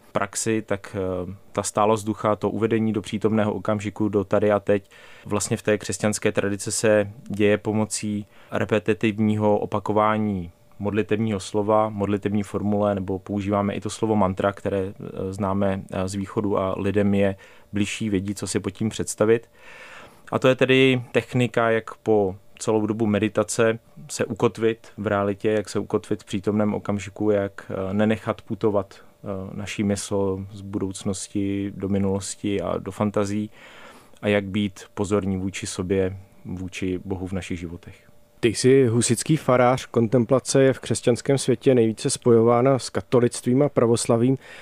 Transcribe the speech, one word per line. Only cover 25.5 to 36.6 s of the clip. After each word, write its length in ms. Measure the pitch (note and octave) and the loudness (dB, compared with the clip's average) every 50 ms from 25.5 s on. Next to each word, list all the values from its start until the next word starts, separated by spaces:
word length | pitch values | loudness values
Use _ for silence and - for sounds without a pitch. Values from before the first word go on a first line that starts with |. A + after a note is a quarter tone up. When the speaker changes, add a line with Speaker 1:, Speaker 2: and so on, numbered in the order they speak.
Speaker 1:
jak 180 | G#2+ G#2+ G2+ - | 0 0 -2 -4
se 100 | - G#2 | -6 -6
ukotvit 440 | G2 - - G#2 - - G#2+ - - | -6 -2 -4 -4 -2 -2 -6 -6 -6
v 40 | |
přítomném 480 | - - G2+ - G#2+ G#2 G#2+ G#2 G#2 G2+ | -8 -8 -4 -2 -2 0 0 0 0 -2
okamžiku, 560 | G2 - - G#2 G2+ F#2+ G2 - - G#2+ G#2+ | -4 -4 -4 -6 -6 -6 -10 -8 -4 0 0
jak, 400 | G#2 G2+ G2 G2+ - - - - | 2 2 0 -2 -6 -12 -14 -10
eh, 240 | G2 F#2+ F#2+ F#2+ F#2+ | -8 -6 -6 -4 0
nenechat 480 | G#2 G#2+ G#2+ A2 G#2+ - A2+ G#2+ - - | 2 2 2 2 0 -2 -4 -6 -6 -6
putovat, 520 | - A2+ G#2 - A2 G2+ G2+ F#2+ - - | -10 -8 -2 0 0 0 0 -2 -2 -12
eh, 340 | - - - _ _ - G#2+ G2 F#2+ F#2+ G2 - | -20 -20 -20 _ _ -12 -10 -10 -8 -10 -10 -10
naší 300 | G#2 G2+ - - - G#2 | -10 -10 -10 -6 -2 0
mysl 640 | G2+ G2+ G2 - - G#2 G2 G2 F#2+ F#2+ F#2+ G2 G2 G#2+ | 0 0 -2 -2 -4 -2 -2 0 -2 -2 -4 -6 -10 -12
z 80 | G2+ | -14
budoucnosti 1120 | G2 G2 G2+ G#2 G2 F#2+ F#2+ - - G#2+ G2 - - - - G#2 G2 G2 G2 G2 G2 G2+ - | -14 -8 -6 -6 -6 -6 -8 -8 -6 -6 -6 -6 -8 -8 -6 -4 -4 -2 -2 -4 -4 -6 -6
do 120 | F#2+ G2+ F#2+ | -6 -4 -2
minulosti 720 | G2+ G2 G2 G2 F#2+ G2 F#2+ - - - - G#2 G2+ F#2+ | 0 0 0 0 -2 -2 -4 -8 -12 -6 -4 -4 -2 -2
a 180 | E2 F2+ F2 F2 | -2 -4 -4 -4
do 120 | E2+ - | -6 -8
fantazí 600 | F#2+ - G#2+ G#2 - G#2+ G2+ G2 G2+ G#2+ G#2+ G#2+ - - - - - - - - - - - - - - - | -4 -2 -2 0 0 0 -2 0 -2 -4 -6 -6 -10 -18 -20 -20 -20 -20 -20 -20 -20 -20 -20 -20 -20 -6 -2
a 60 | G#2+ | 0
jak 160 | G#2 G#2 G2+ | 0 0 0
být 360 | G2 F#2 G#2+ G#2 G2 F#2+ - - - - | 0 -2 -2 -2 -2 -4 -8 -20 -16 -6
pozorní 420 | - G#2 F2+ G#2 G2+ F#2 G2 F#2+ | -6 -2 0 0 0 0 0 -4
vůči 300 | F#2 F#2 G2 G2 - - | -4 -4 -6 -6 -8 -10
sobě, 500 | - - - F#2 F2+ G2 F#2+ F#2+ F#2 F#2+ G2 G2 - - - - | -10 -6 -6 -2 -2 0 0 0 -2 -4 -8 -16 -20 -20 -20 -14
vůči 560 | G#2 F#2 F2+ | -12 -10 -10